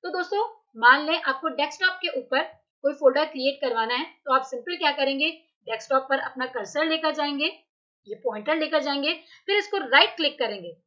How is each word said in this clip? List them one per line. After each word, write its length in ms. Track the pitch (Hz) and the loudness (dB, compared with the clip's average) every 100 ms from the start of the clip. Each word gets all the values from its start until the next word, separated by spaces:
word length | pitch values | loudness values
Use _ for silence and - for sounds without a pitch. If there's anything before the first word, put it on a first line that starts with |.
तो 60 | 359 | -4
दोस्तों, 340 | 370 349 403 - - _ 226 | -6 -2 -2 -2 -6 _ 2
मान 280 | 240 285 302 | 6 6 4
लें 160 | 320 | -2
आपको 260 | 277 269 320 262 | -2 -4 -4 -2
desktop 440 | 294 - 370 370 | -4 0 -2 -2
के 180 | 349 269 | -6 -6
ऊपर 240 | 240 262 320 - _ _ | -2 -2 -2 -8 _ _
कोई 100 | 277 | -2
folder 320 | 285 277 277 311 | 4 4 4 -2
create 340 | 285 262 277 | 0 -2 0
करवाना 340 | 262 226 226 247 | -2 0 0 -2
है 100 | 320 _ 285 | -4 _ 0
तो 80 | 254 | 0
आप 100 | 254 | 0
simple 300 | 247 233 349 | -10 -8 -2
क्या 140 | 311 | 0
करेंगे, 360 | 285 269 269 311 320 _ _ - | 2 0 0 -2 -4 _ _ -8
desktop 400 | 220 - 269 269 | -8 0 0 2
पर 100 | 269 | -2
अपना 240 | - 262 254 | -2 -6 -6
cursor 380 | 247 196 294 320 | -6 -6 -2 0
लेकर 280 | 320 320 | 0 0
जाएंगे, 320 | 302 294 277 311 - _ _ _ _ - | -2 -4 -2 -4 -4 _ _ _ _ -16
ये 80 | 214 | -6
pointer 320 | 247 214 214 320 | -6 -4 -2 0
लेकर 260 | 311 320 | 2 0
जाएंगे, 320 | 285 277 285 330 - - - | 0 -2 -2 -2 -8 -14 0
फिर 100 | 403 | 0
इसको 200 | 403 392 | 0 -4
right 360 | 269 277 349 - | 4 6 6 4
click 220 | 294 - | -2 0
करेंगे। 360 | 226 202 170 165 | -4 -4 -10 -14